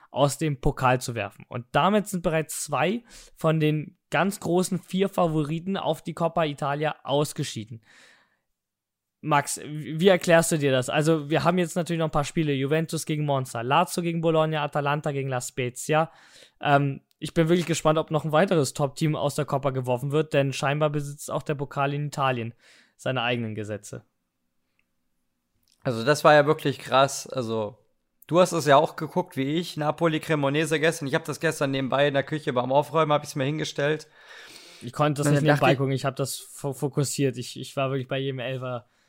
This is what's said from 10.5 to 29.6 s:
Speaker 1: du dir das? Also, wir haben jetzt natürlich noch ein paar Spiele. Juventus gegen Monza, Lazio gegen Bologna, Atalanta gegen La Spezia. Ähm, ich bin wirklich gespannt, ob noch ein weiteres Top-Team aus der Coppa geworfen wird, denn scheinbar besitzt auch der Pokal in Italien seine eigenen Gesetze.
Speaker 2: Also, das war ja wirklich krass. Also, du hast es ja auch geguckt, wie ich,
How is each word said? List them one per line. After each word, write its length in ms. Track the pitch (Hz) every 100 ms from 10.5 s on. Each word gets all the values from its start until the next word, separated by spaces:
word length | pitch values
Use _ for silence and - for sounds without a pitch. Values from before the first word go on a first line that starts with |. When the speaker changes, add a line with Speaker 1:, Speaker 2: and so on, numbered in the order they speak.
Speaker 1:
du 60 | 165
dir 140 | 139
das? 180 | 131 123
Also, 400 | 151 151 160 143
wir 140 | 156
haben 140 | 151 180
jetzt 160 | 170 180
natürlich 240 | 160 170
noch 80 | 160
ein 40 |
paar 120 | 156
Spiele. 300 | 143 - 156
Juventus 520 | 135 135 160 165 160 -
gegen 200 | 147 151
Monza, 360 | 135 131 120
Lazio 400 | 120 147 180 -
gegen 200 | 170 165
Bologna, 420 | 165 160 156 156
Atalanta 480 | 147 151 143 147 151
gegen 160 | 139 135
La 120 | 127
Spezia. 680 | - - 123 - - 156 165 - - - - _
Ähm, 400 | - 143 143 135 - _
ich 140 | 151
bin 160 | - 160
wirklich 160 | 175 165
gespannt, 320 | 160 156 156
ob 100 | 151
noch 120 | 156
ein 80 | 156
weiteres 420 | 151 190 175 135
Top-Team 420 | - 143 - 156 151
aus 180 | 135 -
der 80 | 139
Coppa 260 | 139 139
geworfen 400 | 131 127 123 139
wird, 220 | 147 151
denn 200 | 147 139
scheinbar 360 | 127 139 147 151
besitzt 400 | 151 143 147 -
auch 140 | 151
der 120 | - 143
Pokal 380 | 143 - 139
in 140 | 143 147
Italien 460 | - 135 127 113 - _ - _ _
seine 260 | 127 127
eigenen 320 | 120 123 113 107
Gesetze. 500 | 104 104 - 120 - _ _ _ _ _ _ _ _ _ _ _ _ _ _ _ _ _
Speaker 2:
Also, 200 | 139 113 113
das 180 | 147
war 100 | 160
ja 120 | 151 143
wirklich 320 | 151 143 123
krass. 480 | - 123 139 - -
Also, 500 | - 113 113 104 113 _ _ _ _ -
du 100 | 160
hast 120 | 180
es 160 | 165 143
ja 100 | 139
auch 180 | 160 -
geguckt, 420 | 156 180 180 -
wie 180 | 135
ich, 200 | 160